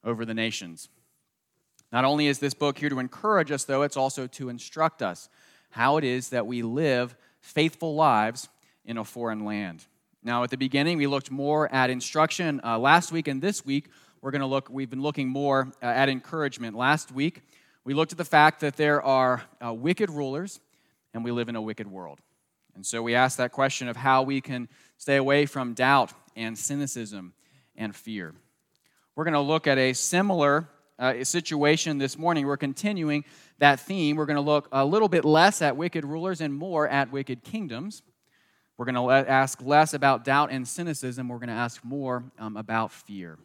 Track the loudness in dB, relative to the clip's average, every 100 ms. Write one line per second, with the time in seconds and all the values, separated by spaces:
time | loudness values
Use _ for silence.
0 | -6 -6 -4 -4 -4 -4 -12 -18 -20 _
1 | _ _ _ _ _ _ _ _ _ 0
2 | 2 4 2 2 -2 0 -2 0 -2 -2
3 | -6 -4 0 2 2 -2 -2 0 0 0
4 | -2 -2 -10 -10 -10 -10 -12 -2 -2 _
5 | -6 -6 -14 _ _ _ _ 0 2 4
6 | 2 -2 -2 -4 -4 -4 -4 0 2 2
7 | -2 -8 _ _ -8 0 0 0 -6 2
8 | 4 4 2 -4 -14 _ _ _ -12 -10
9 | -10 -6 -6 -6 -6 -6 -6 -12 -20 _
10 | _ _ -4 -2 -2 -4 -2 0 0 0
11 | 0 -2 -4 -6 0 0 2 2 0 0
12 | -4 0 0 0 -4 -4 -2 0 4 4
13 | 4 -6 -4 -4 -4 -6 -4 -4 -4 _
14 | _ _ -8 -4 -2 -2 -4 -10 -8 -4
15 | -4 -2 -4 -2 2 2 0 -4 -2 2
16 | 2 0 -6 -4 -4 -4 -10 -2 0 0
17 | -2 -4 -4 -4 _ _ _ _ -6 -2
18 | -2 -2 2 6 6 6 -6 0 2 2
19 | 4 4 4 0 -4 _ -10 -4 -2 0
20 | -2 -2 -6 -6 -8 -14 _ _ _ _
21 | _ -8 -4 -4 -4 -6 -6 -8 -12 -12
22 | -16 -18 _ _ _ _ _ -14 -8 -4
23 | 0 4 4 2 -4 0 0 0 -8 -2
24 | 4 4 4 -2 -6 -10 -10 _ _ _
25 | 0 2 4 4 2 -2 -6 0 4 6
26 | 4 -4 _ -10 -10 -6 -6 -4 -4 -6
27 | -10 -10 -14 _ _ _ _ -10 -10 -10
28 | -10 -8 -10 -12 _ _ _ _ _ _
29 | _ -6 0 0 2 0 2 2 2 0
30 | 0 0 2 2 4 2 0 _ _ -4
31 | -2 -2 -2 -2 -2 0 4 4 2 -2
32 | -4 -2 0 0 0 -2 -4 -4 -4 -2
33 | -2 -2 -4 -20 -20 _ 4 4 -2 -2
34 | 0 0 0 0 2 2 2 0 2 4
35 | 4 4 6 6 6 4 0 0 -4 -4
36 | -6 -6 -6 -4 -4 -6 -4 0 2 2
37 | 0 -4 -6 -10 -8 -10 -8 -8 -10 -14
38 | _ _ _ _ _ _ _ -8 -4 0
39 | 4 4 6 2 2 -2 2 4 4 4
40 | 2 2 2 2 2 -4 -8 -8 -6 -6
41 | -6 -8 -8 -8 -8 -4 -6 -6 -10 -8
42 | -4 -6 -8 _ -12 -10 -4 -4 -4 -8
43 | -16 -14 -14 -16